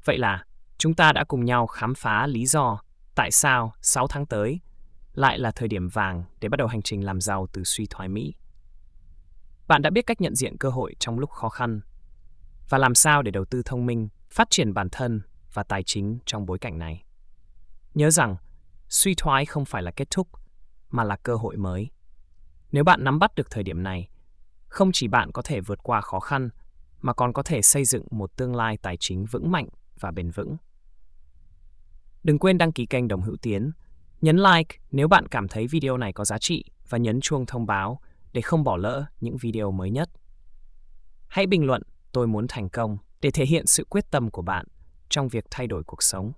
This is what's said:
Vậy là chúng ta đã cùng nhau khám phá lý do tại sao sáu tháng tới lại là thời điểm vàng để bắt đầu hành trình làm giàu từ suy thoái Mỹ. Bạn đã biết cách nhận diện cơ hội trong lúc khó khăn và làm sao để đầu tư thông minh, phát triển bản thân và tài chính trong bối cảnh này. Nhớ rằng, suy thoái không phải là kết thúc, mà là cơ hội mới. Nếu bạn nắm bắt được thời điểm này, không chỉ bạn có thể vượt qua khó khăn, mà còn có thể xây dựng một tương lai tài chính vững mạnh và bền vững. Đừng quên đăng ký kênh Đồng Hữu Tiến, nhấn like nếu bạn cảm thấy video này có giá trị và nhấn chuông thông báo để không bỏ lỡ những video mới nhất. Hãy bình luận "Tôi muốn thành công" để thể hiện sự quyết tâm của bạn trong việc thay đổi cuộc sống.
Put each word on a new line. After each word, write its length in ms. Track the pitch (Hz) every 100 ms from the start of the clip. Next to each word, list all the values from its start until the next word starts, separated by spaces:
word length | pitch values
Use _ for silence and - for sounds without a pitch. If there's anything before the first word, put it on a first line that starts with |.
| -
Vậy 120 | 127
là 280 | 113 92 - - - -
chúng 160 | 165
ta 200 | 165 156
đã 100 | 143
cùng 220 | 143 131 120
nhau 220 | 123 117
khám 280 | - 120 131
phá 320 | 120 104 135
lý 180 | 123 123
do 360 | 156 131 - - _ - -
tại 160 | 113
sao 420 | - 147 127 113 -
sáu 260 | - 139 127
tháng 180 | 143 147
tới 340 | 107 107 170 - - - - -
lại 260 | - 135 -
là 120 | 120
thời 160 | - 117
điểm 200 | 104 90
vàng 360 | 107 95 87 87 -
để 100 | 107
bắt 80 | 139
đầu 100 | 120
hành 140 | 117
trình 240 | 101 101 98
làm 160 | 95
giàu 260 | 95 98 95
từ 100 | 98
suy 240 | 92 - 104
thoái 200 | - 95
Mỹ. 260 | 98 147 - - - - - - - - - - - - - -
Bạn 140 | 147
đã 80 | 151
biết 160 | 196 -
cách 160 | 226
nhận 140 | 175 -
diện 220 | 131 -
cơ 120 | 135
hội 260 | 127 117 -
trong 200 | - 117
lúc 100 | 143
khó 200 | - 113
khăn 320 | - 123 107 - - - - - - - - -
và 80 | 135
làm 180 | 131 120
sao 260 | 156 147
để 100 | 117
đầu 140 | 98 95
tư 160 | 127 117
thông 200 | 127 123
minh, 240 | 117 107 - -
phát 180 | - -
triển 240 | - 123
bản 160 | 98 92
thân 320 | - 127 110 - - -
và 100 | -
tài 200 | 101 98
chính 360 | 92 104 101 120 -
trong 200 | 107 95
bối 140 | 92
cảnh 180 | 120 82
này. 260 | 82 80 - - - - - - - - -
Nhớ 160 | 147 147
rằng, 260 | 160 123 92 - - - - -
suy 260 | - 196 180
thoái 300 | 160 135 147
không 200 | 151 135
phải 180 | 113
là 80 | 90
kết 160 | - 139
thúc, 160 | - 185 - - - - - -
mà 140 | 123
là 120 | 107 101
cơ 120 | - 117
hội 220 | 110 -
mới. 340 | 98 90 110 - - - - - - - -
Nếu 120 | 143
bạn 200 | 156 175
nắm 160 | 135 147
bắt 160 | 202 -
được 160 | -
thời 120 | 113
điểm 200 | 101 85
này, 260 | 95 92 90 - - - - - -
không 240 | - 190
chỉ 140 | 180 117
bạn 240 | 120 -
có 100 | -
thể 200 | - 120
vượt 180 | 92 101
qua 180 | - 113
khó 180 | - 95
khăn, 300 | - 139 127 - - - - -
mà 120 | 135
còn 200 | 120 123
có 100 | 117
thể 180 | 143 139
xây 240 | 104 143 135
dựng 220 | 123 -
một 240 | 110 95 -
tương 200 | 127 120
lai 220 | 113 107
tài 200 | 95 87
chính 260 | - 92 104
vững 260 | 123 160
mạnh 160 | 175 - - - -
và 120 | 98
bền 200 | 85 85
vững. 260 | 82 - 156 - - - - - - - - - - - - - - - -
Đừng 160 | - 147
quên 180 | 190 180
đăng 140 | 165
ký 140 | 156 117
kênh 220 | 127 120
Đồng 140 | 98
Hữu 160 | 101 -
Tiến, 300 | 117 98 127 160 - - - -
nhấn 160 | 156 165
like 400 | 196 170 160 - -
nếu 160 | 135 151
bạn 200 | 190 -
cảm 200 | 113 98
thấy 200 | 110 120
video 300 | 160 139 127
này 160 | 110
có 120 | 95 104
giá 120 | 104
trị 280 | - 165 - - -
và 80 | 117
nhấn 240 | 117 117
chuông 240 | - 147 127
thông 200 | 123 110
báo 360 | 98 95 135 - - -
để 80 | 123
không 220 | 110 165
bỏ 140 | 135 85
lỡ 280 | 101 135 147 -
những 180 | 117 127
video 340 | 117 110 101
mới 200 | 95 92
nhất. 180 | 120 170 - - - - - - - - - - - -
Hãy 200 | - 196
bình 180 | 190 139
luận 160 | 123 - - -
"Tôi 160 | 127 120
muốn 180 | 107 120
thành 200 | - 95
công" 280 | - 113 101 - -
để 100 | 143
thể 140 | 147 135
hiện 220 | 165 -
sự 160 | - -
quyết 220 | 202 -
tâm 180 | 147 117
của 100 | -
bạn 240 | 87 95 - - - - -
trong 180 | - 135
việc 180 | 113 -
thay 160 | - 123
đổi 160 | 95
cuộc 200 | 78 -
sống. 280 | - 95 104